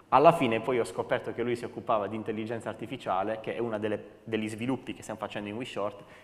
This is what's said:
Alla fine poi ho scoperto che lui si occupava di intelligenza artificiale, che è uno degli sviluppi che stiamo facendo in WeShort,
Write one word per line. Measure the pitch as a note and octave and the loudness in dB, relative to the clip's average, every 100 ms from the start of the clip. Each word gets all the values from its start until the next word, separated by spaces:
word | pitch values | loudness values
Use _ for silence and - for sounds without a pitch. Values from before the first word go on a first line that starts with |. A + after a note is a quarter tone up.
| - | 2
Alla | B2+ E3 | 8 10
fine | D#3+ B2+ A2+ | 8 4 2
poi | A2+ B2 | 2 0
ho | |
scoperto | G#2+ - A2+ B2 - | 0 -2 0 -2 -2
che | A2+ | -2
lui | A#2+ | 0
si | A#2+ | -2
occupava | A#2+ - G2+ A2 G2+ | -4 -6 0 0 0
di | A2 | -4
intelligenza | G#2+ G#2+ A2 A2+ A2 | -4 -4 -4 -6 -6
artificiale, | G#2 A2 C3 A2 F#2 G#2 A2 | -8 -8 -6 -2 0 0 -2
che | - | -4
è | - | -2
uno | A#2+ G#2+ | -2 0
degli | G#2+ G#2 - - - A2 G#2+ | 0 -2 -6 -16 -4 -2 -2
sviluppi | G#2+ B2 C3 C3+ | -4 -2 -2 -4
che | B2+ | -10
stiamo | - G#2+ | -8 -6
facendo | G2+ A2+ G#2 | -6 -6 -6
in | A2 | -6
WeShort, | C3 G#2+ G#2 - - - | -6 -4 -4 -4 -16 -20